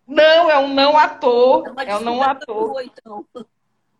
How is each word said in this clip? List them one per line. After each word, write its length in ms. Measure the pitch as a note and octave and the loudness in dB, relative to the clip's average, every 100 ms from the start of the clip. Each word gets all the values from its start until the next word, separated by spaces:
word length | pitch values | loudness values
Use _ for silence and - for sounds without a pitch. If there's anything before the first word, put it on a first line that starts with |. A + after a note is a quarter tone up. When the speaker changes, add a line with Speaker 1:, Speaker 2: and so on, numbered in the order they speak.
| - | -6
Speaker 1:
Não, 440 | C4+ D#4 D#4+ E4+ | 2 4 4 4
é 60 | D4 | 2
um 140 | C#4 | 0
não 240 | C4+ C#4 D4+ | 0 2 2
ator, 680 | D4+ - C4+ A#3+ B3+ D#4 - | 2 0 -2 2 2 2 -2
Speaker 2:
É 40 | |
uma 120 | - | -12
Speaker 1:
é 120 | B3+ G#3 | -8 -6
um 40 | |
não 120 | A#3 A#3+ | -4 -2
Speaker 2:
descoberta 260 | C4+ C4+ | -2 -4
Speaker 1:
ator. 260 | - G#3+ A3 | -8 -8 -6
Speaker 2:
tua, 120 | C4+ | -8
então. 420 | B3+ _ - G4+ - B3 - _ _ _ _ _ | -12 _ -20 -18 -18 -20 -20 _ _ _ _ _